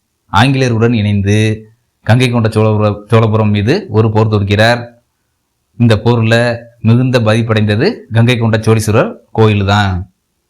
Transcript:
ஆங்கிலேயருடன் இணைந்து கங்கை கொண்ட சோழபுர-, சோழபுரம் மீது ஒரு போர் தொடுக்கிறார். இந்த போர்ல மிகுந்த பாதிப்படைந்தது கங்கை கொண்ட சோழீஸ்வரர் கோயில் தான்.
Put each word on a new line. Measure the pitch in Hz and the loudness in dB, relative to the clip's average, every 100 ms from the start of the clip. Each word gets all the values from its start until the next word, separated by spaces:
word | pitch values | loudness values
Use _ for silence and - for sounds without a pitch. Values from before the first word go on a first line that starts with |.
| _ _ _ | _ _ _
ஆங்கிலேயருடன் | 101 135 135 127 110 117 | 0 2 0 -2 0 0
இணைந்து | 117 104 101 101 104 110 107 - _ _ _ - | 0 0 0 0 0 0 -2 -10 _ _ _ 0
கங்கை | 120 127 | 2 2
கொண்ட | 120 113 | 0 0
சோழபுர-, | 107 110 107 104 101 - | 0 0 0 -2 -4 -2
சோழபுரம் | 113 113 110 107 | 0 2 0 0
மீது | 104 104 190 - | 0 0 -2 -2
ஒரு | 107 113 | 0 0
போர் | 107 110 | 0 0
தொடுக்கிறார். | 104 98 101 113 120 113 - _ _ _ _ _ _ _ - | 0 0 0 2 0 -6 -20 _ _ _ _ _ _ _ -2
இந்த | 120 107 | 0 2
போர்ல | 117 120 110 117 120 113 - _ | 0 0 0 0 0 -4 -12 _
மிகுந்த | 110 120 131 123 | 0 2 2 0
பாதிப்படைந்தது | 107 113 117 110 104 104 180 - - | 0 0 0 0 0 0 -2 -4 -4
கங்கை | 113 117 117 | 0 0 0
கொண்ட | 113 110 | 0 0
சோழீஸ்வரர் | 110 110 107 110 220 - _ | 0 0 0 0 -2 -6 _
கோயில் | - 110 104 98 | 0 0 2 0
தான். | 104 98 90 92 _ _ _ _ | 0 -2 -4 -8 _ _ _ _